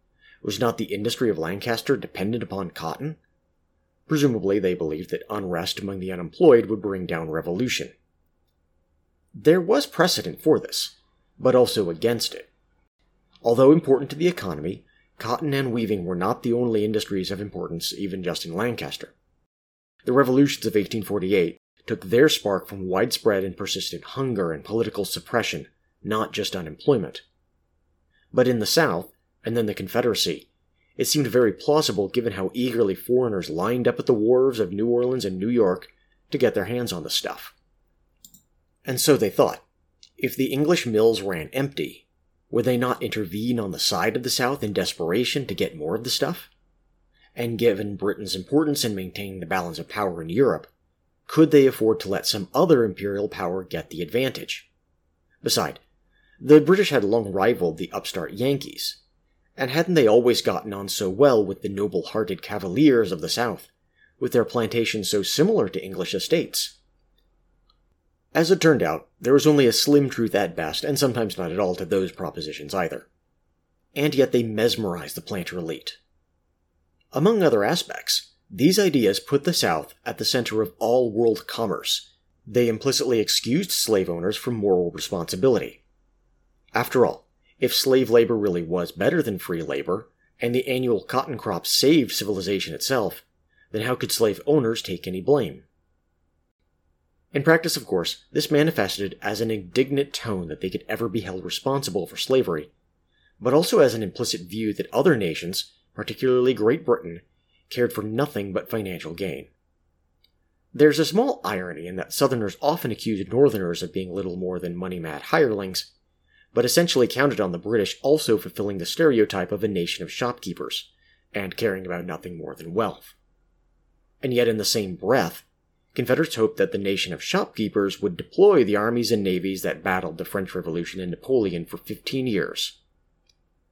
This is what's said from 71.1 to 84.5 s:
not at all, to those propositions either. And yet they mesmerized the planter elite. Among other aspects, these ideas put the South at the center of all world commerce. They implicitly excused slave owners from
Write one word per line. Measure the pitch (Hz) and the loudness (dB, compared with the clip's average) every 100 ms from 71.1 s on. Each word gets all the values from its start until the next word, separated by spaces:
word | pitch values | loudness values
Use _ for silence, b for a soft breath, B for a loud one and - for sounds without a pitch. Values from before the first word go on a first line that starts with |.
| 117 110 92 | 0 -2 -4
not | 87 | -4
at | 90 | -2
all, | 95 87 | -2 -2
to | 87 | -2
those | 98 92 | 0 0
propositions | - 87 85 73 73 73 95 | -4 -8 -8 -10 -10 -6 -4
either. | 82 58 - _ _ _ _ _ _ _ _ 143 | -4 -6 -14 _ _ _ _ _ _ _ _ -2
And | 147 | 2
yet | 139 127 | 4 4
they | 127 | 2
mesmerized | 117 110 117 - 101 87 - - | 0 2 2 2 -2 -4 -8 -12
the | |
planter | - 101 87 90 | -8 -8 -6 -8
elite. | 80 76 - - _ _ _ _ _ _ _ _ _ _ _ | -8 -8 -12 -16 _ _ _ _ _ _ _ _ _ _ _
Among | 127 180 226 | 2 2 4
other | 165 117 | 4 4
aspects, | 101 165 - - - - - _ _ | 2 0 -4 -8 -4 -4 -6 _ _
these | 92 143 190 | 2 4 4
ideas | 196 143 104 101 | 4 4 4 2
put | - 139 | 0 -2
the | 160 | 0
South | 175 107 80 71 - - | 0 0 0 -4 -12 -10
at | 117 | -6
the | 110 | -2
center | 131 117 110 | -2 0 -2
of | 107 - | -4 -2
all | 110 127 120 | 2 2 2
world | 104 117 107 - | 2 2 2 -4
commerce. | - 113 85 - - - _ _ _ - | -6 -4 -4 -4 -6 -6 _ _ _ -4
They | 113 120 | 0 2
implicitly | 110 139 123 127 117 | 0 -2 0 2 2
excused | 104 - - 143 196 | 2 -2 0 -2 0
slave | - - 104 87 | -2 2 2 2
owners | 85 90 107 | -2 -4 -4
from | - | -4